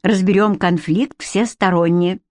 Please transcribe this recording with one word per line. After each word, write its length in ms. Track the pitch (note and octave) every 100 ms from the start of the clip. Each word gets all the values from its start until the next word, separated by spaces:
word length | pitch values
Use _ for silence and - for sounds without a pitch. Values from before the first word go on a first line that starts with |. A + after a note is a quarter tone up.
Разберём 540 | - G3 F#3 F#3+ G#3+ G3
конфликт 640 | F3+ F3 - F3 C4+ -
всесторонне. 960 | - F#3+ A3+ - F#3+ F3 E3+ F3 F3 F#3 _